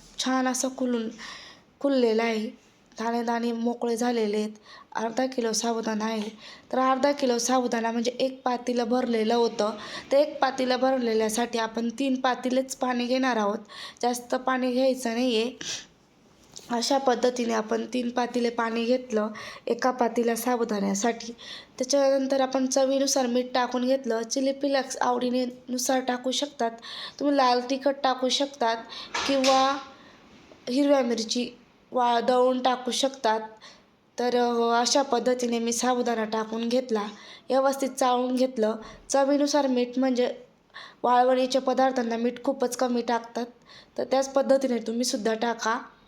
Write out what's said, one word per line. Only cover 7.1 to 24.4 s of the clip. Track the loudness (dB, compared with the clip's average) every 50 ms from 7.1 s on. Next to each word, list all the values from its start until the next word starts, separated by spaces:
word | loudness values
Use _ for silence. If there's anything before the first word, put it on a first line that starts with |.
किलो | 2 2 2 0 0 2
साबुदाणा | 0 2 2 2 2 0 0 -2 -2 -2
म्हणजे | -2 -2 -2 -2
एक | -2 0 -2 -2 -2 -2 -2
पातेलं | -2 -2 -2 -2 -2 -2 0 0
भरलेलं | 0 0 0 0 2 0 2 2 2 2
होतं, | 4 2 2 2 0 0 0 -2 -4 -10 -12 -14 -14 -4 2
तर | 4 4
एक | 4 2 0 0
पातेलं | 0 0 0 0 0 0 0 2
भरलेल्यासाठी | 2 2 2 2 0 0 0 2 0 0 0 0 -2 -2 -2 -2
आपण | -4 -4 -4 -4 -4 -4 -2 -2
तीन | -2 0 0 0
पातेलेच | 0 0 0 0 -2 0 0 0 0 -2 -4
पाणी | -4 -4 -2 -2 -2 -2
घेणार | 0 0 0 0 0 0 0
आहोत, | 0 0 -2 -4 -6 -12 -18 -18 -16 -18 -8 -4
जास्त | -2 -2 -2 -2 -4 -4 -4
पाणी | -2 -2 0 -2 0 0 0
घ्यायचं | 0 2 2 2 2 0 -2 -4 -2
नाही | 0 0 2 2 0
आहे. | 0 -2 -4 -8 -10 -10 -10 -10 -12 -16 _ _ _ _ _ _ _ _ _ _ -20 -20 -20 -16 -10 -6
अशा | -4 -2 0 2 0 2
पद्धतीने | 2 2 2 2 2 0 0 0 -2 -2 -2
आपण | -2 -2 -2 -4 -4 -4
तीन | -4 -4 -4 -4 -4
पातेले | -2 -4 -4 -2 -2 -2 -2 -2
पाणी | -2 -2 -4 -2 -2 -2 0
घेतलं | 0 0 0 -2 -2 -2 -2 -2 -2 -6 -10 -14 -16 -16 -8 -4 -4
एका | -2 0 0 0
पातेल्या | 2 2 0 0 2 0 0 0 0
साबुदाण्यासाठी. | -2 0 -2 0 0 0 -2 -2 -2 -2 -2 -2 0 0 -2 -2 -2 -6 -12 -14 -14 -16 -16 -16 -18 -18 -12 -8 -6
त्याच्यानंतर | -2 0 2 2 4 4 2 2 2 0 0 2
आपण | 2 2 2 0 0 2
चवीनुसार | 2 2 4 4 4 2 2 2 2 0 0
मीठ | 2 0 0 0 0 0
टाकून | 0 0 0 0 0 0 2
घेतलं. | 0 0 0 -2 -2 -2 -4
चिली | -4 -2 0